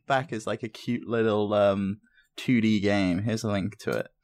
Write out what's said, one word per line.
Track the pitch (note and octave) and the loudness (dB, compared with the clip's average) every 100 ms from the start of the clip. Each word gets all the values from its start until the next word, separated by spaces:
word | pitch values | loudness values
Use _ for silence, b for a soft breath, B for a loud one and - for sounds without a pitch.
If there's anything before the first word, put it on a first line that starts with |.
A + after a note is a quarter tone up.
| - | -2
back | C3+ - | -2 -2
as, | A2 G#2+ | -6 -6
like, | G#2+ | -6
a | A2+ | -8
cute | - - A#2+ - | -10 -6 -4 -2
little, | A#2 A2+ G#2 G#2 | 0 2 2 2
um, | G#2 G2+ G2 G2 G2 b b b - | 4 4 2 -2 -4 b b b -10
two | - B2 | 0 2
D | A2 G#2+ | 4 2
game. | G2+ G2+ F#2 F2 | 2 2 2 0
Here's | A2 A2+ | -2 -4
a | A2 | -2
link | G2+ G2+ - | -2 -4 -6
to | - | -4
it. | - - _ | -4 -4 _